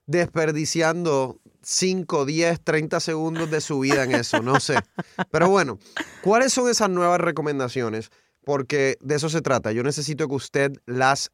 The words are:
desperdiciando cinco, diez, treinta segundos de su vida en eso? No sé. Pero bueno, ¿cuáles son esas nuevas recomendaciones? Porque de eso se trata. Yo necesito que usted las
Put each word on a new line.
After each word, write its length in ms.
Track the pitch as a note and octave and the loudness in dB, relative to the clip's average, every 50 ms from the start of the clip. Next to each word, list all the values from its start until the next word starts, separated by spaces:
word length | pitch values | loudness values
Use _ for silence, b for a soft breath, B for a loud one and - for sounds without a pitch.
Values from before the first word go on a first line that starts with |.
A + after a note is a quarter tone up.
| _ | _
desperdiciando 1300 | - D3+ F3 E3+ - - E3+ D#3 D#3 D3+ D#3 D#3 - - E3 D#3+ D#3+ E3 F3 F3 E3 C#3+ C3+ C3 B2 - - _ _ _ _ | -2 0 0 0 0 0 0 0 0 0 -2 -4 -4 -2 0 0 0 0 0 0 0 0 0 0 -2 -6 -12 _ _ _ _
cinco, 640 | - - - - F#3+ F#3 F#3 F#3 E3 - F3+ D3+ C3+ | -8 -6 -2 0 0 0 0 -2 -2 -2 -2 -2 0
diez, 360 | C#3 D#3 D#3+ E3+ E3 E3+ D#3 | 0 0 0 2 2 0 0
treinta 380 | - - D#3 D#3 D#3 D#3 F3+ E3 | 0 0 0 0 0 0 -2 -2
segundos 500 | - F3 D#3+ D#3 D#3+ D#3+ E3 D#3+ E3 D#3 | -2 -2 -2 -2 -2 -4 -2 -4 -4 -2
de 100 | D#3+ D#3 | -2 -4
su 200 | D3 - D3+ C3+ | -2 -2 -2 0
vida 240 | C3 C3+ C#3+ C#3 C3 | 0 2 2 2 2
en 80 | A#2+ | 2
eso? 300 | B2 A#2+ A#2 - - G3+ | 0 0 0 0 -2 0
No 160 | A2+ B2+ C#3 - | 2 2 2 2
sé. 160 | - - C#3 A2+ - _ _ - B B B - F#3 - | 2 2 0 0 -2 _ _ -10 B B B -8 -4 -2
Pero 180 | - D#3 E3+ F#3+ | 2 4 4 6
bueno, 300 | G3 G3 D#3+ C3 G2+ B B B B B B B B B | 6 4 2 0 -4 B B B B B B B B B
¿cuáles 300 | - F#3 G#3+ A#3 C4 C4 | 0 2 4 4 4 2
son 160 | - C4 B3 A#3+ | 2 2 0 0
esas 220 | A3+ - G#3+ G3 | 2 2 0 0
nuevas 300 | F3+ F3+ F3 F3 F3 E3+ | 2 2 2 4 4 2
recomendaciones? 920 | E3+ E3+ D3 D#3+ D3+ D3+ C#3+ C3+ B2+ A#2+ - C3 A#2+ A2 A2 A2 A2+ b b b b b b b _ | 2 0 -2 -2 -2 -2 -2 -2 -4 -4 -4 -4 -4 -2 -4 -6 -8 b b b b b b b _
Porque 540 | C#3 C#3+ C3+ B2+ - D3 C#3 C3+ C3+ - - | -2 -2 -2 -2 0 0 0 2 0 0 -2
de 140 | - C3 D3+ | -4 -4 -2
eso 140 | C#3+ D3+ D#3 | -2 -2 -2
se 140 | D#3 E3 | -2 -2
trata. 280 | D#3 C#3+ C3 A2 - G#2+ | 0 0 0 0 0 -2
Yo 100 | A2 A#2 | -2 -2
necesito 460 | A#2+ D3 C#3+ D3+ C#3 D3 D3+ C#3 D#3 C3 | -2 -2 -4 -4 -6 -6 -4 -4 -4 -4
que 60 | C#3 | -4
usted 380 | C3 - - - C#3 C#3 C#3+ C#3 - _ | -6 -6 -2 0 0 0 0 -2 -6 _
las 440 | - B2 B2+ C3 C3+ C#3 - - - | -6 -2 2 2 2 2 0 -2 -8